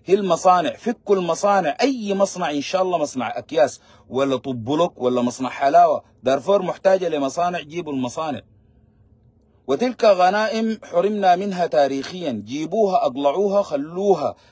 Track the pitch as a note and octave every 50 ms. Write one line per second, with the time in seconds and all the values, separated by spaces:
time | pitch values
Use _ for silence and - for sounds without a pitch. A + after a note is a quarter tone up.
0 | _ - F#3 G#3+ G3 F#3 E3 D#3+ - F#3+ F3+ F3+ D#3+ C#3 - - - A3+ A#3+ -
1 | - - G3+ F#3+ F3+ E3+ D#3+ - - G3+ G3+ G3 F3 D3 C3+ - A#3 C#4 C4+ A#3+
2 | G#3+ G3+ G3 G3 G3 F#3+ - F3+ F3 D3+ D3+ C#3+ C3+ - - F#3 F#3 F#3 F3+ E3
3 | D3+ C3+ - C3 A#2 A2 - - - - D3 D#3+ D3+ B2 - - _ _ - _
4 | _ - A2+ C3 C#3 C#3 C3+ B2 - C3+ B2+ A#2+ G#2+ A#2+ D3 D#3 F3 F3 - -
5 | B2 B2 B2 B2 A#2+ B2 A#2+ - C3 B2 - - C#3 C#3 D#3 F3 F3 E3 C#3+ -
6 | - _ _ _ - C3 C3+ C#3 - E3+ G3+ G3+ F3+ E3+ D3+ - - F#3+ F#3+ F#3+
7 | F#3 E3 D#3 D3 C#3 C3+ C3 E3+ F3 F3+ F3+ E3 - C#3+ D3+ F3 E3+ D#3 C#3+ C3
8 | B2+ A#2+ - D#3+ D#3+ D#3 C3 - - _ _ _ _ _ _ _ _ _ _ _
9 | _ _ _ _ _ _ _ _ _ _ _ _ _ - C#3 C#3 A#3 B3+ A3+ -
10 | A#3+ G#3+ G3 F3+ F3+ F#3 G3 G#3+ A3 A3 A3+ A3 A3+ A3 A3 G#3 - - D#3+ F3
11 | F3+ G#3 G#3+ G#3 G3 F#3 F3 F3+ G3+ G3+ F#3+ F3+ E3+ D#3 - D3+ C#3+ C3+ C#3 C3+
12 | C3 - F3 F3+ E3+ D3 A#2+ G#2 G2+ G#2+ B2+ D3+ D#3+ D#3 F3+ A3 G#3+ G3 F#3 -
13 | - C#3+ A#2+ C#3 C#3+ C#3+ C#3 F3+ G#3 G3+ F#3+ G3+ G3 - D#3 C#3 C#3+ D#3+ E3+ F3+
14 | G3+ G3+ F#3 D#3 C#3+ G#2+ F2+ _ _ _